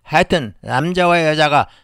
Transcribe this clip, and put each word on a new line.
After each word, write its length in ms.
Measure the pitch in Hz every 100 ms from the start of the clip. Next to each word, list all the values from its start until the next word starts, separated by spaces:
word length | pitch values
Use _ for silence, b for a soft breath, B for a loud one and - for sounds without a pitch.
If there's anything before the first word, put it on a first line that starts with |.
하여튼 520 | - 156 185 180 117 -
남자와 640 | - 123 160 180 175 175 160
여자가 400 | 151 151 143 110 b